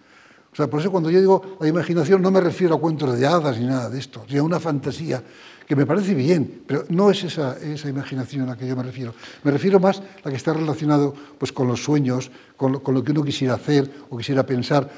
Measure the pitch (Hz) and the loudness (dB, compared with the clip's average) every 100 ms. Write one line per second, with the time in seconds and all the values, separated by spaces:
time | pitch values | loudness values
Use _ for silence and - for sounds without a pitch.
0 | _ - - _ _ - 143 147 185 185 | _ -20 -20 _ _ -4 -2 0 0 0
1 | 160 180 190 185 - - 156 170 165 170 | 2 4 6 4 0 -4 0 0 0 0
2 | 139 190 185 190 175 - 180 151 165 151 | 4 4 4 4 2 2 2 2 0 0
3 | 135 120 143 175 151 117 123 131 113 135 | 0 2 2 2 2 0 0 -2 -4 -8
4 | - 110 110 143 160 170 170 143 143 127 | -10 -16 -4 -2 0 0 -2 -4 -4 -6
5 | 160 127 - - - - - 143 131 185 | -6 -6 -8 -20 -20 -12 -2 0 2 2
6 | 190 151 139 170 - - - 143 - 175 | 0 2 2 2 0 -6 -6 -4 -2 2
7 | 202 - 165 160 131 127 156 147 147 135 | 4 4 -2 -4 -4 -6 -8 -8 -6 -6
8 | - 131 123 139 127 117 127 127 123 117 | -6 -6 -6 -4 -6 -6 -6 -6 -6 -8
9 | 117 - - - 143 139 190 190 190 190 | -12 -12 -18 -4 0 2 4 4 4 0
10 | - - 151 127 165 156 156 135 151 147 | -6 -12 -8 -4 -2 -2 -2 -2 2 4
11 | 143 139 - - 135 - 123 117 - 147 | 2 -2 -16 -8 -6 -2 0 0 0 2
12 | 127 123 - - - - 135 131 143 131 | 2 -2 -6 -16 -20 -2 -2 0 0 0
13 | 117 151 139 - 131 117 - 143 135 - | 0 0 -2 -2 -2 -2 2 2 0 -6
14 | - 120 113 135 131 123 - 147 - | -14 -8 -2 0 0 -2 0 0 0